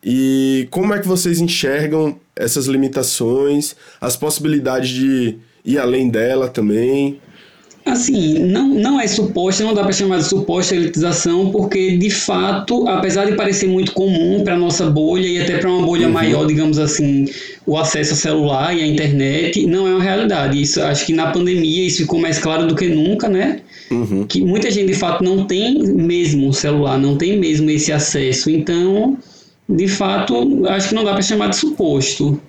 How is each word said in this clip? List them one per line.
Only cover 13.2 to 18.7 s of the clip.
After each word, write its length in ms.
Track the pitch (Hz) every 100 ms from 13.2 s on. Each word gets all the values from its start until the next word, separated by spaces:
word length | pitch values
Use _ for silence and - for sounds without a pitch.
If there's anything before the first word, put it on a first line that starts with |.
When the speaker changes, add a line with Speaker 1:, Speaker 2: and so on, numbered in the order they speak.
| 202
Speaker 2:
de 100 | 202
parecer 320 | 196 196 190
muito 240 | 185 190
comum 520 | - 196 175 170 202
pra 120 | 196 175
nossa 340 | 175 151 165
bolha 380 | 151 156 185 185
e 120 | 175
até 160 | 175 160
pra 120 | 185
uma 140 | 180 165
bolha 200 | 170 -
Speaker 1:
Uhum. 80 |
Speaker 2:
maior, 320 | - - 147 151
digamos 320 | 151 156 151
assim, 480 | 147 - 147 139 139 - - - -
o 120 | 151
acesso 340 | 156 151 151
ao 60 | 151
celular 580 | 160 156 147 131 151